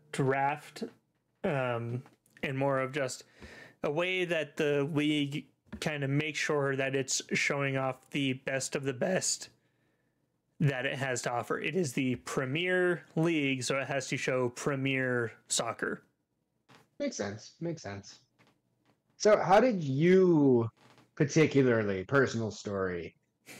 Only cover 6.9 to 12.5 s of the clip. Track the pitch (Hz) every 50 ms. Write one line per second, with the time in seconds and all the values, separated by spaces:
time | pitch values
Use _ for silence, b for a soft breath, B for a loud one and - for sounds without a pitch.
6.9 | 131 135 131 - - - - - 208 - - - 151 139 139 135 135 135 131 131
7.9 | 127 - - - - 151 139 135 131 135 - 143 135 135 - - - 151 139 139
8.9 | 131 123 - - 190 - - - - - - - _ _ _ _ _ _ _ _
9.9 | _ _ _ _ _ _ _ _ _ _ _ _ _ - 156 139 139 127 127 139
10.9 | 147 131 139 135 123 117 - 135 120 120 110 - 151 - - 160 151 190 175 135
11.9 | - 151 135 127 123 - - - - 151 135 127